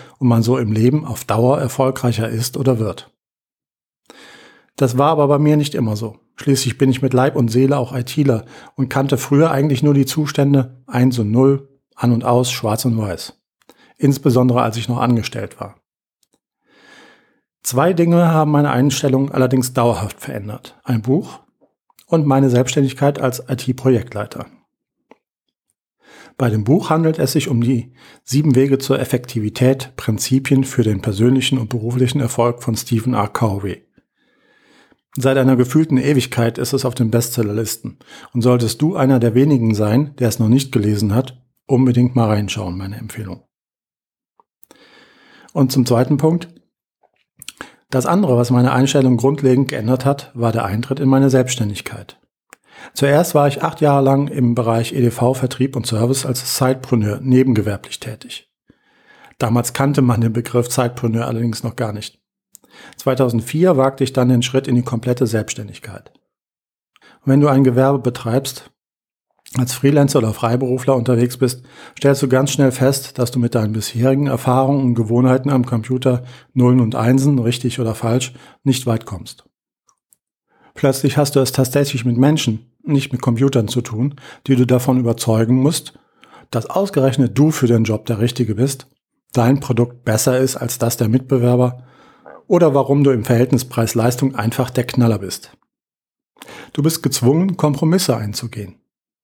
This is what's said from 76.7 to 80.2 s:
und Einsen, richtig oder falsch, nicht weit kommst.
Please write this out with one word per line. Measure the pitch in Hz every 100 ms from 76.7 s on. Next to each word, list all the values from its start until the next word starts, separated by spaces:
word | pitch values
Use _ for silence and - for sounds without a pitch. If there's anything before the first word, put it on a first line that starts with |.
| 127
und | 120 123
Einsen, | 117 135 139 135
richtig | 113 123 123 131
oder | 113
falsch, | 107 117 123 127 - - _
nicht | 139 127 131
weit | 110 -
kommst. | 98 - - _ _ _ _ _ _ _ _